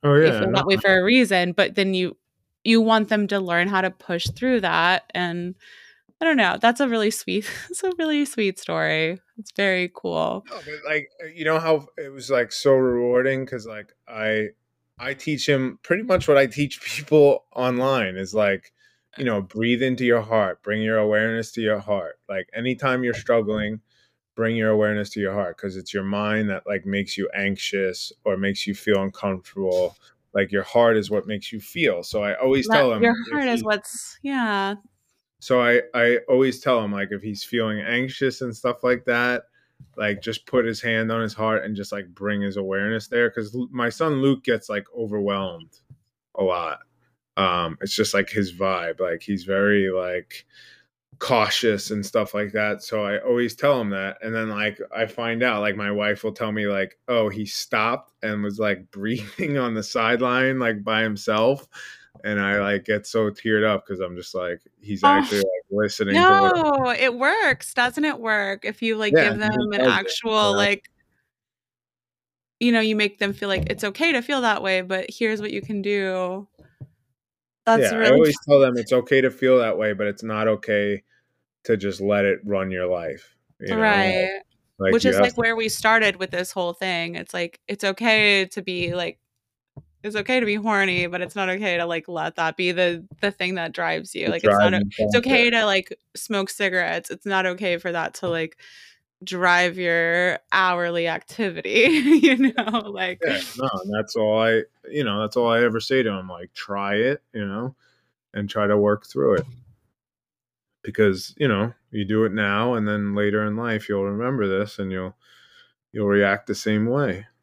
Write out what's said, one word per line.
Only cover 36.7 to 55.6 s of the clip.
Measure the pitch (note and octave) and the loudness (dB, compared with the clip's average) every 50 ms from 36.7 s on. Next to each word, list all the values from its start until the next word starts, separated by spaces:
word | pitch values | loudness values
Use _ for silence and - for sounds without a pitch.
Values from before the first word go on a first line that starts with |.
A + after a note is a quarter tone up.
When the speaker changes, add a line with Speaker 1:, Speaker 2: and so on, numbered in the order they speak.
| B2+ A#2 A2 | 0 2 0
Speaker 1:
him, | G#2 | -2
like, | G#2 G2+ G2+ F#2 | -4 -6 -6 -6
if | G#2 G2 | -6 -8
he's | G2 A2 G#2 G2+ - | -8 -10 -10 -10 -10
feeling | - - A#2+ A2+ A2 G#2+ G#2+ | -6 -4 -2 -2 -2 -2 -4
anxious | - - A#2+ A#2+ B2+ C3 B2 - C#3 C3+ B2 - | -4 -2 -2 -2 -2 -4 -4 -2 -2 -2 -2 -4
and | C3 B2 A2+ | -8 -10 -10
stuff | - - B2+ A#2+ - - | -4 -4 -4 -4 0 0
like | B2 B2 A#2+ - | 0 0 0 0
that, | - A#2+ A#2+ A#2+ B2 B2 A#2+ - _ _ _ _ _ _ _ - _ _ - | -2 0 0 2 0 0 -2 -6 _ _ _ _ _ _ _ -20 _ _ -4
like, | A2 G#2 G#2 G2+ | -2 -2 -2 -4
just | - A2+ A2 - _ | -6 -8 -8 -8 _
put | - - B2+ A#2+ | -2 0 0 0
his | A2+ A2+ G#2 | 0 -2 -4
hand | - A#2+ A2+ A2 A2+ A2 | -4 -2 -2 0 0 -2
on | A2+ A2+ | -2 -2
his | A2+ G#2+ G#2 | -4 -4 -4
heart | - G#2+ A2 A2 G#2+ - | -2 -2 0 0 0 -2
and | G2+ G#2+ | -4 -8
just, | G2+ G2+ - | -8 -8 -8
like, | - G2+ G2 F2+ F2 | -10 -10 -10 -12 -14
bring | F2 G2 G#2 G#2 G2+ | -8 -6 -4 -2 -2
his | G2+ G2+ F#2+ G2+ | -4 -4 -4 -4
awareness | G2 F#2+ F#2+ G2 G2+ G#2 A2+ A2+ G#2+ - | -4 -4 -2 -2 -2 -2 -4 -4 -6 -2
there. | - A#2+ A#2+ A#2 | 0 2 2 2
'Cause | - - A2 G#2 A2 | 0 -2 -8 -6 -6
Lu-, | B2+ B2 - | -8 -8 -8
my | - B2 A#2+ A#2+ | -4 -4 -4 -4
son | - - D#3+ D#3+ D3+ C3+ | -2 -2 -2 0 0 2
Luke | C3 C#3 C#3 C3 _ | 2 2 2 2 _
gets, | - A#2+ A2 - - | -2 -2 -2 -2 -4
like, | G#2+ G#2 G2+ _ - | -6 -6 -6 _ -10
overwhelmed | B2 A#2 G#2+ G#2 G#2 G2+ G2+ G2 G2 F#2+ F#2 F2 E2+ D#2+ _ _ _ _ _ - _ _ _ _ _ _ _ _ | -8 -8 -4 -4 -2 -2 0 0 -2 -2 -6 -8 -12 -18 _ _ _ _ _ -20 _ _ _ _ _ _ _ _
a | - G2 | -2 0
lot. | F#2 F2+ F2 E2+ D#2+ D2 - - _ _ _ _ _ _ _ _ _ _ - | 0 0 0 -2 -6 -8 -8 -12 _ _ _ _ _ _ _ _ _ _ 0
Um, | G2 F#2 F2+ F2 E2+ E2 D#2+ - | 0 2 2 0 -2 -4 -6 -8
it's | - G2+ - | -8 -8 -2
just, | - A2 G2+ - | -2 -2 0 0
like, | G2 G2 - | -2 -2 0
his | - G#2+ G2+ F#2 F2 | -2 -4 -4 -4 -4
vibe. | F2 G2 F#2+ F#2+ F2+ E2+ E2+ E2 - | -4 -2 -2 -2 -2 -4 -6 -6 -4
Like, | F#2 F2+ E2+ E2+ - | -4 -4 -4 -6 -6
he's | - G2+ F#2+ F2 | -6 -6 -6 -4
very, | F#2 G2 G2 G2+ G#2 G#2 G2+ G2 F#2+ | -2 -2 0 2 2 2 2 2 0
like, | F#2 F#2 F2+ F2+ F2+ F2+ F2 _ - - - _ _ - - - - _ _ _ _ _ _ _ - - | -2 -2 -4 -4 -6 -6 -8 _ -18 -20 -20 _ _ -20 -20 -20 -20 _ _ _ _ _ _ _ -14 -10
cautious | - - C3+ A#2 G#2+ G#2 - - - A#2 G#2+ G2+ - - | -2 2 4 4 4 4 2 2 2 2 2 2 -2 -4
and | G#2+ G#2 G2+ | -6 -6 -6
stuff | G2 - A#2 G#2 G2+ - | -2 -2 -2 -2 0 -4
like | G#2 G#2 G2+ G2+ | -6 -6 -4 -2
that. | G#2+ G#2+ G#2 G#2 G2 - | -2 -2 -2 -4 -6 -8
So | - - G#2+ G#2 | -6 -4 -4 -2
I | G2+ G2+ G#2 | -2 -4 -4
always | - C3 B2 A#2+ A#2+ A#2 A2 | -2 0 0 0 0 -2 -4
tell | - - C#3+ C#3+ B2+ | -2 2 2 2 2
him | A2+ G#2 | 0 -4
that. | G2 F#2+ F#2+ G2 - - - | -4 -4 -4 -6 -8 -8 -10
And | A2 A2+ | -6 -6
then, | A2+ A2 A2 | -4 -4 -6
like, | G#2+ G#2 G#2+ G#2+ G2+ - G2+ - - | -4 -4 -4 -4 -4 -6 -14 -10 -4
I | - A2+ G#2+ | -4 -4 -4
find | - - A#2+ A#2 A2+ A2+ B2 | -4 -6 -4 -2 -2 0 0
out, | B2+ A2+ G#2 | 0 0 0